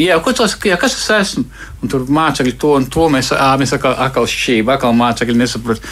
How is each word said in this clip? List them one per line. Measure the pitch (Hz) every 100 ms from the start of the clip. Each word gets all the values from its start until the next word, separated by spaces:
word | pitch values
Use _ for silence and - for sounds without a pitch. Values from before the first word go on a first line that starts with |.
Jā, | 180 165
ko | 208
cilvēks | 247 208
saka, | - 208
jā, | 175
kas | 254 -
es | -
esmu? | 214 196 - 123 - - -
Un | 120
tur | 135
mācekļi | 127 151 156 143 127 -
to | 151
un | 139 127
to, | 160 165
mēs, | 135 -
ā, | 139 135 135
mēs | 131
atkal, | 139 135 120
atkal | 127 131 113
šķība, | - - 113 107
atkal | 135 123
mācekļi | 117 120 113 120 120
nesaprot. | 120 110 113 110 -